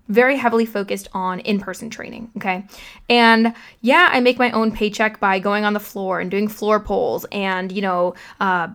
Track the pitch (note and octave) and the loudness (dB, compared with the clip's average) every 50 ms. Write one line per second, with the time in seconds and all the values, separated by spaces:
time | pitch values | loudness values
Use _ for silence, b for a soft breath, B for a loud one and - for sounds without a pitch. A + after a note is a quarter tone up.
0 | _ - G3+ A3+ B3 C4 C#4 C4 A#3+ A#3 A#3 A#3 A3+ A3+ - G3+ G3 G3+ G3+ G3 | _ -2 2 4 4 4 4 2 0 0 2 2 0 0 -2 -6 -6 -4 -6 -8
1 | - - - F#3+ F#3 F#3 F#3 F3+ - - G#3 G3 - F#3+ F3+ - - A3 - - | -8 -8 -8 -6 -4 -4 -6 -4 -4 -2 -2 -2 -2 -6 -12 -12 -12 -14 -12 -12
2 | - - - - - - - G3+ - F#3+ F#3 F#3 - B B B B B B B | -14 -14 -14 -14 -14 -14 -12 -8 -4 -4 -4 -4 -6 B B B B B B B
3 | B - A#3+ A#3+ A#3 A3+ A3+ A3 A3+ A#3 A#3 B B B B B - A#3 C#4+ E4+ | B 2 4 6 6 6 6 6 4 2 0 B B B B B 0 2 4 6
4 | F4+ - - B3+ B3 B3 B3 B3+ B3 A#3 A3+ A3 A3+ A3 A3 - G#3+ G#3+ G#3 - | 6 4 4 4 4 2 2 2 2 0 0 0 -2 -2 -2 -2 -4 -2 -2 0
5 | A3 G#3+ A3 - G#3 G3 F#3+ F#3+ F#3 G3+ G3+ G#3 G#3 G#3 G#3 G#3 G#3 - - G3+ | -2 -2 -2 -2 0 0 0 0 0 0 0 0 0 0 -2 -2 -6 -8 -8 -6
6 | F#3+ F#3 F3+ E3+ F3+ F3+ G3 G3+ G#3+ G#3 G#3+ - G#3 G#3 G#3+ G#3 G#3+ - G3+ F#3+ | -4 -2 -2 -2 -4 -2 -2 -2 -2 -2 -4 -4 0 0 0 0 0 0 -2 0
7 | E3 C3 A2+ F3+ - - - G3+ G3 F#3+ F#3 F#3 F#3+ F#3+ F#3 G#3 G3 F#3+ F3+ F3 | 0 0 -2 -4 -6 -8 -6 -4 -4 -2 -2 -4 -4 -6 -6 -4 -2 -2 0 0
8 | F3+ F3+ F3 B B B B B G3 F#3+ F#3 F3 E3 F3 - | 0 -2 -2 B B B B B -2 0 0 0 -2 -4 -10